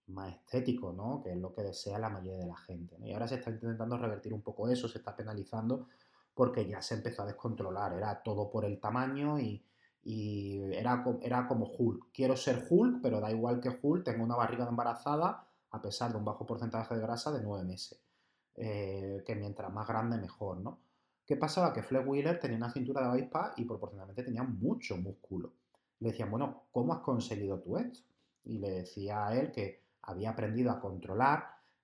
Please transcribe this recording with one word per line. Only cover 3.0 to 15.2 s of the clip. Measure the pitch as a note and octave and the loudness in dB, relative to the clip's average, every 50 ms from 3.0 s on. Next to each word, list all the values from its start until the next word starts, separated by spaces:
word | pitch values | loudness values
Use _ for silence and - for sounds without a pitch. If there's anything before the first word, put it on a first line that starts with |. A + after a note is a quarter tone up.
| A2 | -8
Y | A2 G2 | -6 -4
ahora | G#2+ A2+ | -2 -2
se | A#2 C3 | -2 -2
está | B2 - A#2 | -4 -4 -4
intentando | A2+ A2+ A#2 A#2 A2+ A2+ A2+ A#2 B2 | -6 -4 -4 -4 -2 -2 -2 -2 0
revertir | A#2+ A#2+ A2+ G#2 G2+ - G#2+ A2 | 0 0 -2 -2 -4 -4 -6 -6
un | G#2+ | -6
poco | - - - - G#2 A#2+ | -6 -6 -4 -2 2 2
eso, | B2+ B2 A#2+ | 2 2 0
se | A2+ - - | -2 -6 -6
está | - G#2+ G#2 | -8 -8 -8
penalizando, | - A2 G#2+ G#2+ G#2 G2 - - A2+ A2 A#2 B2+ B2 - - - _ _ _ _ _ _ _ _ | -6 -6 -6 -6 -6 -6 -4 -4 -2 0 0 0 0 -2 -8 -16 _ _ _ _ _ _ _ _
porque | - B2+ - - A#2+ G#2 F#2 | 4 4 6 6 4 0 0
ya | G2+ F#2 | -2 -6
se | - - A#2 | -4 -4 -4
empezó | G#2 G2+ A#2 - - | -2 -2 -4 -4 -4
a | G2+ | -4
descontrolar, | G2+ G2+ - - A#2+ G#2+ - G2 F#2 F#2 G2 G2+ F#2+ | -6 -6 -4 -4 -4 -2 -2 -2 -2 -2 -2 -2 0
era | F2 F#2 G#2 G#2 G2+ - | 0 0 -2 -2 -2 -2
todo | - A2+ G#2 G2+ G#2 G#2 | -2 -2 0 0 0 0
por | - A2 G#2 | 0 0 0
el | G2+ G2+ F#2+ | 0 0 -2
tamaño | - G#2+ A2+ B2 C3 C3+ C3+ C#3 C#3+ D3 D3+ D3 | -2 0 2 2 2 0 0 0 2 2 2 2
y, | B2+ G#2+ G#2 G#2 - _ _ _ _ _ _ _ | 2 0 -2 -4 -10 _ _ _ _ _ _ _
y | - - A2 G#2+ G#2+ G#2+ G#2 G2+ G2+ G2 G2 G2 G2 F#2+ | -8 -6 -4 -2 -2 -2 -2 -2 -2 -2 -4 -2 -2 -2
era | F#2 E2+ A2 A#2+ B2+ B2 | 0 2 2 4 4 4
co-, | - C3 A2+ - | 4 2 0 0
era | - A#2+ B2 B2 B2+ | 0 2 2 2 2
como | - C3 A2+ A2+ | 2 2 2 0
Hulk, | - - - B2 A2+ - - - - | 0 2 2 4 4 2 0 -4 -8
quiero | - - C3 B2+ C3 | 0 2 4 4 4
ser | B2+ - - B2 A#2+ - - | 4 4 2 2 2 4 6
Hulk, | E3+ F#3+ A3+ B3+ B3 - | 8 8 8 8 6 4
pero | - C3 A2+ G#2+ | 2 2 2 2
da | G#2 G#2+ | 2 2
igual | A2 A2+ A2+ B2 B2 A#2+ | 2 2 2 2 2 2
que | - C3 A#2+ - | 0 -2 -2 2
Hulk, | - C#3+ D#3+ F3+ - | 4 4 4 4 2
tengo | B2+ A2+ A2+ A2+ | 2 0 2 2
una | A#2 A#2+ | 2 4
barriga | A#2+ A#2 A2+ A#2+ A#2 B2 | 4 4 4 2 0 0
de | A#2+ | 0
embarazada, | A#2+ A#2 A#2+ A#2 A#2 - - D3 D3 D3+ | 2 2 2 2 0 0 0 2 2 4